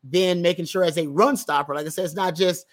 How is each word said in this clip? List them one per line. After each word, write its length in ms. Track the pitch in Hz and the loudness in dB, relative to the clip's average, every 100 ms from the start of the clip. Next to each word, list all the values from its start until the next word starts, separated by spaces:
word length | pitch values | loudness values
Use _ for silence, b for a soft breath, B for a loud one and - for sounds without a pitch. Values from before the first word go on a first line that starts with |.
then 380 | 135 170 185 175 | -4 0 2 2
making 240 | 170 180 170 | 2 0 -2
sure 180 | 190 | 0
as 140 | 180 160 | 0 0
a 100 | 156 | 0
run 300 | 143 240 277 | 2 2 2
stopper, 360 | - 147 143 | 0 -2 0
like 120 | 143 151 | -4 -6
I 40 | |
said, 140 | 156 | -4
it's 120 | 180 165 | -4 -2
not 200 | 185 160 | -2 0
just 300 | 185 175 b | 0 0 b